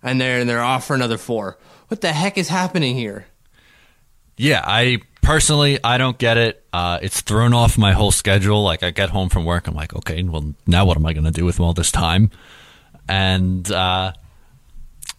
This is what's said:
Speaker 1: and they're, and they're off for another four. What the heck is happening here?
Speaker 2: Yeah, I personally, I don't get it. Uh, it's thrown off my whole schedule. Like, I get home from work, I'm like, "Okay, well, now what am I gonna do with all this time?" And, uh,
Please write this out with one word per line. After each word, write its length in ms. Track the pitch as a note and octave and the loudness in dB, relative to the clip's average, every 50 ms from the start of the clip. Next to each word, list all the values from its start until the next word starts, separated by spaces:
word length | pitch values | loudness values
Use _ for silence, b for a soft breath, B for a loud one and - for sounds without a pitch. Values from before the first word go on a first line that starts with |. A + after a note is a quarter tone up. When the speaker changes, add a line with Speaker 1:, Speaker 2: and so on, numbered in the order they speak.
Speaker 1:
and 200 | - B2+ C3 C3 | -4 -2 -2 0
they're, 180 | B2+ B2+ B2+ B2 | 0 0 0 0
and 100 | B2 A#2+ | 0 0
they're 120 | A#2+ A#2+ | 0 0
off 260 | A#2+ B2 C3 C3 C3 - | 0 0 0 -2 -2 -2
for 60 | C#3+ | -2
another 240 | C3 B2+ A#2 A2+ A2 | -2 0 -2 -2 -4
four. 400 | - - A#2+ A2 G2+ F#2+ F#2 b b b b b b b | -4 -4 -4 -4 -4 -6 -10 b b b b b b b
What 100 | A3+ G#3+ | -8 -4
the 140 | - F3 D#3 | -4 -2 -2
heck 240 | D3 F3 G3+ G3 G3 | 0 -2 -2 -2 -4
is 100 | F3+ - | -4 -2
happening 480 | E3 F#3 F3+ F3+ - F3+ D3+ B2+ B2 | -2 -2 -2 -2 -2 -2 -2 -2 -2
here? 300 | C3 A#2+ G#2 G2+ G2+ G2 - _ _ _ _ b b b b b b b b b b b b _ _ _ _ _ - | -4 -6 -6 -8 -12 -16 -20 _ _ _ _ b b b b b b b b b b b b _ _ _ _ _ -4
Speaker 2:
Yeah, 240 | - C#3+ D3 G2+ - | 0 0 0 0 0
I 360 | - G2+ A2+ A#2+ B2+ B2 G#2+ - _ _ _ | -2 0 0 2 2 0 -2 -4 _ _ _
personally, 560 | - - D3+ D#3 C#3 - D3+ D3 D3 C#3+ C#3 C3+ - | 2 4 4 4 2 2 2 2 2 2 0 0 0
I 140 | A#2 B2 B2 | 0 0 2
don't 200 | C3 C3 A#2+ - | 0 -2 -2 0
get 200 | B2+ A#2 A#2 A#2 | 0 2 2 4
it. 260 | A#2 A2+ - - _ _ | 2 0 -2 -6 _ _
Uh, 280 | - F2 F2 F2 F2 F2 | -6 -4 -2 -2 -4 -4
it's 180 | - F#2+ - - | -6 -6 -6 -6
thrown 340 | - - G#2 G#2+ A#2 A#2+ A#2+ | -4 0 0 2 4 4 4
off 240 | A#2+ A#2 - - - | 4 4 4 4 4
my 140 | A2 G2 | 4 4
whole 200 | F#2 F#2 G#2+ G2+ | 4 4 4 2
schedule. 520 | F2+ - - G#2 F#2+ G2+ F#2+ G2+ G#2 G#2 G#2 | 2 0 2 2 2 2 4 2 2 2 2
Like, 180 | G2 E2 D#2 | 0 0 -2
I 100 | - F2+ | -4 -4
get 180 | E2+ - G2 F2+ | -2 -2 -2 -2
home 180 | F2 G2 F#2+ F2+ | 0 -2 0 0
from 160 | - F2 E2 | 0 0 0
work, 240 | E2 F2 F2 - - | 0 -2 -2 -2 -4
I'm 80 | D#2+ | -8
like, 180 | D2+ D2+ D#2+ - | -6 -8 -8 -10
"Okay, 300 | - - - D#2+ D#2+ F2+ | -10 -8 -6 -6 -4 -4
well, 320 | F2+ D#2+ D#2 D2 D2+ D2 _ _ | -4 -4 -4 -6 -6 -10 _ _
now 200 | - F2 F2 G2 | 2 4 4 4
what 100 | F#2 E2 | 4 2
am 100 | D2 D2+ | 2 0
I 60 | D#2+ | 0
gonna 200 | D#2+ D2+ D2+ D#2+ | 0 0 0 0
do 120 | D#2+ E2 E2+ | 0 0 0
with 160 | F2 E2+ - | 0 0 0
all 140 | E2+ E2+ E2 | 0 0 0
this 180 | E2+ E2 - | 0 -2 -2
time?" 400 | - - - E2 E2 F#2 G#2+ G#2+ B B B B B B B B B B B B B B - - | 0 0 0 0 2 2 2 2 B B B B B B B B B B B B B B -8 -4
And, 600 | F#2+ F#2+ F#2+ F#2+ F#2 F#2+ F#2 F#2 F#2 F#2 F2+ F2+ | -2 0 0 0 0 0 0 0 -2 -4 -4 -4
uh, 440 | F#2 F2+ F#2 F#2 F#2 F#2 F#2 F#2+ F2+ - b b b b b b b b _ _ - - - - - - - - - | -2 -2 0 0 0 -2 -2 -6 -8 -12 b b b b b b b b _ _ -18 -18 -18 -18 -20 -20 -18 -18 -18